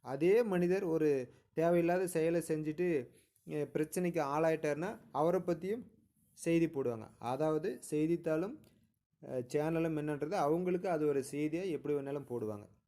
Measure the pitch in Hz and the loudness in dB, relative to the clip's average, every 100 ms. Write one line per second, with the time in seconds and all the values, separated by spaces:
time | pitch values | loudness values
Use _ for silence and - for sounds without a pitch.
0 | 123 139 165 214 233 180 175 185 190 160 | -6 0 4 4 4 2 2 2 0 2
1 | 156 139 123 - _ - 165 175 170 180 | 2 2 -2 -12 _ 0 4 4 4 2
2 | 185 170 160 170 165 156 156 151 180 151 | 0 0 2 0 0 -2 -2 -2 0 0
3 | 120 - _ _ - 151 147 147 156 - | -2 -14 _ _ -8 -4 -2 -2 -2 0
4 | 180 170 139 147 165 160 156 147 180 226 | 0 0 0 2 2 2 0 -2 -4 -8
5 | - 135 160 180 180 170 180 233 - _ | -8 0 2 2 0 -2 -2 -6 -8 _
6 | _ _ _ - - 165 165 156 127 113 | _ _ _ -8 0 2 2 0 -2 -4
7 | 110 - 117 131 156 156 175 247 - 151 | -10 -10 -4 0 2 2 -2 -8 -4 0
8 | 156 170 165 156 190 302 - _ _ _ | 2 0 0 -2 -2 -8 -18 _ _ _
9 | _ _ 143 131 123 147 151 165 165 156 | _ _ -8 -6 -2 -2 0 0 0 -2
10 | 151 147 151 196 147 165 180 180 190 160 | -4 -4 -4 0 2 2 0 -2 0 0
11 | 151 139 131 147 151 160 190 143 139 147 | 2 0 -2 -2 -2 -2 -4 -4 -2 -2
12 | 139 143 127 120 110 104 104 _ | -2 -6 -4 -4 -4 -6 -10 _